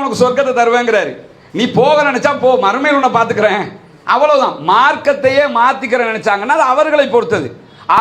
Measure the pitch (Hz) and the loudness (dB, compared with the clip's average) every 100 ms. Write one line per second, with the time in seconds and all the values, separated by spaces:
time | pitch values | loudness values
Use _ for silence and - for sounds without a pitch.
0 | 269 220 247 247 269 254 233 240 240 214 | 0 0 0 0 -2 0 0 0 0 0
1 | 147 123 - - - - 233 208 262 302 | -2 -8 -18 -20 -12 -4 -2 2 2 2
2 | 294 254 294 285 254 240 196 226 294 285 | 0 0 -2 0 0 2 0 0 0 0
3 | 262 240 226 208 214 202 175 - - - | 0 0 -2 0 0 -2 -6 -12 -20 -12
4 | - 226 294 294 233 151 151 202 269 285 | -2 0 2 2 0 -2 0 2 2 0
5 | 277 277 262 269 285 233 240 269 262 247 | -2 0 0 2 0 2 0 0 -2 -2
6 | 233 220 214 202 214 311 269 262 311 302 | -2 -4 -2 -2 0 0 2 2 2 2
7 | 262 240 190 196 131 - - - - 190 | 2 0 0 -2 -4 -12 -20 -10 0 2